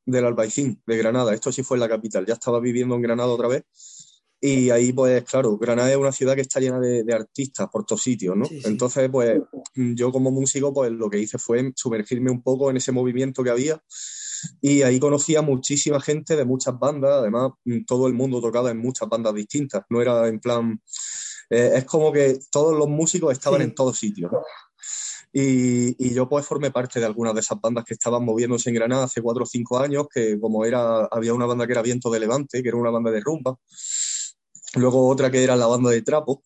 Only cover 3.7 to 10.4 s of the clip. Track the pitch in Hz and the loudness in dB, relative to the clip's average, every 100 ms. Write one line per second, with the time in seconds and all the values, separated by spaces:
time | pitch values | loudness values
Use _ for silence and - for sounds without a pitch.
3.7 | _ - - - _ _ _ 143 135 123 | _ -20 -20 -20 _ _ _ 0 4 6
4.7 | 117 123 127 127 123 123 131 127 104 113 | 6 4 4 4 4 2 0 2 2 0
5.7 | 117 127 139 139 131 131 135 131 135 131 | 2 4 4 2 2 0 2 0 0 0
6.7 | 127 123 120 113 113 110 - 135 - 95 | 0 0 0 0 -2 -2 -8 -8 -6 -6
7.7 | 110 107 107 - 113 92 95 131 151 110 | -4 -4 -2 -2 -2 -2 -2 -2 -4 -4
8.7 | 104 123 143 131 131 117 117 - 135 - | -2 -2 0 0 2 2 2 -2 -12 -10
9.7 | - 123 120 123 131 131 135 | -4 -2 0 0 0 0 0